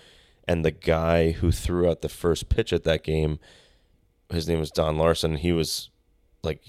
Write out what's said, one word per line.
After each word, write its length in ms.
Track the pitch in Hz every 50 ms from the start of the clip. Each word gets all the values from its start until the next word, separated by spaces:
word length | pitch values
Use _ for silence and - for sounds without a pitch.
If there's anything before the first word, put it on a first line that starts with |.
| - - - - _ _ _ _ _ -
And 160 | 87 82 80
the 60 | 80
guy 600 | 76 - - 85 80 80 82 82 82 85 82 82
who 200 | 80 - 87 85
threw 380 | - - - - 90 87 87 87
out 120 | 80 -
the 80 | - 78
first 400 | - - - 87 80 - - -
pitch 240 | - - - - 90
at 100 | 82 -
that 180 | 82 80 80 -
game, 360 | - 78 78 78 78 76 73 - - - - _ _ _ _ _ _ _ _ _ _ _ _ _ -
his 180 | 87 85 76 85
name 120 | 85 80
was 120 | 78 73
Don 260 | - 90 80 78 78 78
Larson. 400 | 80 82 82 - - 82 80 73
He 140 | 80 87 85
was, 360 | 82 78 - - - - - _ _ _ _ _ _ _ _ _ _ -
like, 180 | 82 78 - _